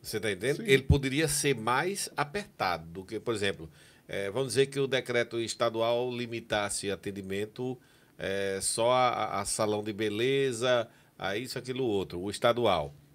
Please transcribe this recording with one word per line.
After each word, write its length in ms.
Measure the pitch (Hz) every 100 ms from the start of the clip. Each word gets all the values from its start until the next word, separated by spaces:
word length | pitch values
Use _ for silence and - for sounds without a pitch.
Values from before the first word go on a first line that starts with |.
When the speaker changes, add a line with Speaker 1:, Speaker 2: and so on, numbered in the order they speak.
Speaker 1:
você 180 | - 110
tá 140 | 107
entendendo? 300 | 95 113 147
Speaker 2:
Sim. 20 | 226
Speaker 1:
Ele 160 | 135
poderia 460 | 131 143 139 135 156
ser 260 | - 143
mais 540 | 123 110 127 170 196 - -
apertado 720 | 143 208 202 _ 95 85 82
do 160 | 85
que, 160 | 95 110
por 140 | -
exemplo, 340 | 113 98 76 80 - - - -
é, 220 | 95 98
vamos 180 | 104 135
dizer 200 | 110 139
que 120 | 139
o 60 | 135
decreto 520 | 127 123 120 117 117
estadual 720 | 110 - 117 113 113 120 127
limitasse 800 | 120 120 117 113 107 101 - 101
atendimento, 880 | 95 - 98 95 98 107 - 127 123 _ _ _ -
é, 420 | 92 98 98 98
só 300 | - - 117
a, 160 | 127 127
a, 300 | 113 104 98
a 20 |
salão 380 | 101 - 107 107
de 80 | 107
beleza, 960 | 101 110 104 123 139 135 113 127 123 113 - _ _
a 180 | 95 101
isso, 220 | 127 -
aquilo, 260 | - 127
outro, 340 | 127 101 85 87
o 120 | 95
estadual 640 | 101 120 120 117 87 73 - -